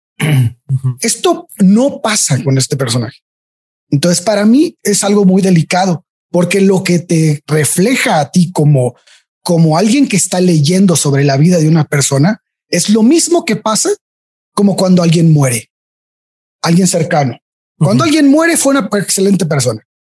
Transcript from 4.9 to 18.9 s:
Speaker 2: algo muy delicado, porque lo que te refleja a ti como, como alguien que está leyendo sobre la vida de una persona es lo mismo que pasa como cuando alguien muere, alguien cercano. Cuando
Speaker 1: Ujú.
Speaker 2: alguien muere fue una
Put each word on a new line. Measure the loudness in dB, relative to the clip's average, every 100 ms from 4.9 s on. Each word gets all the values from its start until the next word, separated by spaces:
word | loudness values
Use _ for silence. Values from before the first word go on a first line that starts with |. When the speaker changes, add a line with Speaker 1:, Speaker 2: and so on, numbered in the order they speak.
| -2
Speaker 2:
algo | 0 2 2
muy | 2
delicado, | 2 2 0 -2 -2 -4 _ _ _
porque | -2 -2 0
lo | 2 0
que | 0 -2
te | 0 0 0 -2 -4
refleja | -2 -2 0 0 0 -2 -2
a | 0
ti | 0 0
como, | 0 2 2 0 -6 _ _ _ _
como | -2 0 2 2
alguien | 2 0 0
que | -2
está | -2 -2
leyendo | 0 0 0 2 2 0
sobre | 0 0
la | 0 2
vida | 2 2
de | 2
una | 0
persona | 0 -4 -2 0 0 -2 _ _ _
es | -4 0
lo | 2
mismo | 2 2 0 -2
que | -2 -4
pasa | -4 -2 -2 -4 _ _ _ _ _
como | -2 0 2
cuando | 0 2
alguien | 2 2 4
muere, | 2 2 -2 -10 _ _ _ _ _ _ _ _ _
alguien | -2 0 0
cercano. | -2 -2 -2 -2 -6 _ _ _ -4
Cuando | 0 0
Speaker 1:
Ujú. | 0
Speaker 2:
alguien | 2 2
muere | 2 2 0
fue | 0 -2
una | -2